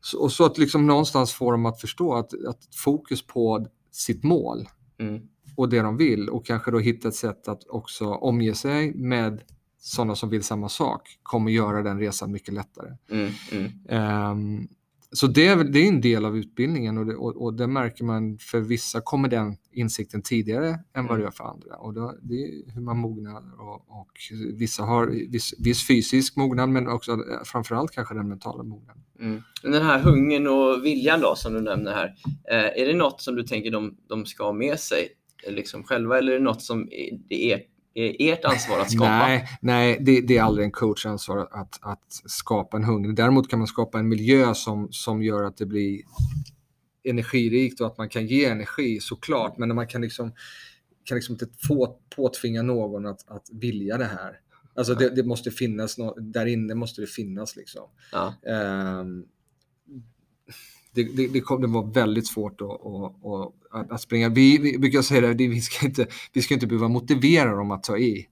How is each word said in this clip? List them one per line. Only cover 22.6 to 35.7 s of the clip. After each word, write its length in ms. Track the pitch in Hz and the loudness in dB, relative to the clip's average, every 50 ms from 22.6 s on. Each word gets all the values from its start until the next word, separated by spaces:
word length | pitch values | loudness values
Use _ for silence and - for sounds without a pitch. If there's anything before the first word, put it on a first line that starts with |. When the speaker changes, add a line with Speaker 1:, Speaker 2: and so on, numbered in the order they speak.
| - - 107 | -16 -14 -12
Speaker 1:
hur 80 | 120 | -10
man 160 | 120 120 117 120 | -6 -4 -4 -2
mognar 640 | 117 113 110 107 107 104 107 107 123 123 123 - | -2 -4 -6 -8 -10 -14 -14 -16 -18 -20 -20 -18
och, 380 | 107 104 104 104 _ _ 110 107 | -16 -16 -16 -18 _ _ -20 -20
och 120 | 92 _ _ - - - 107 110 110 123 110 | -20 _ _ -20 -18 -16 -12 -10 -8 -8 -4
vissa 300 | 107 117 113 - - 107 | -4 -4 -4 -4 -4 -2
har 240 | 107 117 120 117 123 | 0 2 2 2 2
viss, 460 | 127 117 - 123 120 117 - - - - | 0 -4 -4 -4 -6 -6 -4 -6 -8 -2
viss 280 | - 120 120 - - - | 0 0 0 0 4 4
fysisk 480 | 135 120 110 - - 131 131 - - | 4 4 4 2 2 2 2 2 0
mognad, 340 | 143 139 135 127 127 127 131 | 0 0 0 2 0 2 2
men 180 | 135 131 123 120 | 2 0 0 -2
också, 240 | 117 113 - - | -4 -6 -4 -4
eh, 60 | 117 110 - - - - - | -4 -4 -4 -6 -8 -10 -10
framförallt 460 | - - 123 113 - 117 120 147 160 | -6 -6 -6 -4 -2 -2 -2 -2 -4
kanske 220 | - - 117 - 110 | -4 -8 -8 -6 -6
den 120 | 110 104 104 | -6 -6 -6
mentala 340 | 101 95 - 117 123 123 120 | -8 -8 -10 -12 -10 -10 -12
mognaden. 380 | 117 107 104 113 113 107 - _ _ _ _ | -12 -14 -16 -18 -20 -20 -20 _ _ _ _
Speaker 2:
Mm. 220 | 117 113 110 110 113 _ _ - - | -6 -6 -6 -6 -10 _ _ -10 -4
Men 80 | 127 | 0
den 100 | 143 151 156 | 2 2 4
här 140 | 160 143 135 | 4 4 6
hungern 480 | 135 143 143 135 135 147 147 143 143 143 | 6 6 8 8 6 4 2 2 2 4
och 380 | 135 135 135 131 131 127 131 | 4 4 6 4 4 2 2
viljan 340 | 151 151 135 123 147 160 165 | 0 0 2 2 2 4 4
då, 140 | 143 98 - | 4 2 0
som 180 | - - 120 110 | 0 -4 -4 -4
du 80 | 110 | -2
nämner 300 | 110 107 98 - 104 98 104 | -2 -2 -2 -2 -2 -2 -4
här, 220 | 104 85 85 - _ - - 143 - _ - | -4 -4 -6 -8 _ -8 -8 -8 -8 _ -2
eh, 300 | 117 117 107 107 - - | 0 0 0 0 0 0
är 60 | 127 135 | 0 2
det 60 | 160 | 2
något 280 | 175 165 139 - - | 2 2 0 0 -4
som 140 | - - 123 | -8 -6 -6
du 80 | 120 123 | -6 -6
tänker 280 | 120 127 110 104 113 | -4 -6 -6 -4 -4
de, 260 | 113 107 107 107 98 _ _ _ | -4 -4 -4 -6 -8 _ _ _
de 180 | 110 110 104 | -8 -8 -8
ska 180 | - - - 107 | -8 -8 -6 -4
ha 100 | 104 104 | -4 -2
med 260 | 104 123 139 156 156 | -2 -2 -2 -2 -4
sig, 280 | - - - 76 85 - - _ _ _ _ _ - 101 | -4 -2 -2 -2 -2 -4 -8 _ _ _ _ _ -12 -10
eh, 60 | 104 | -8
liksom 300 | 101 104 - | -8 -8 -10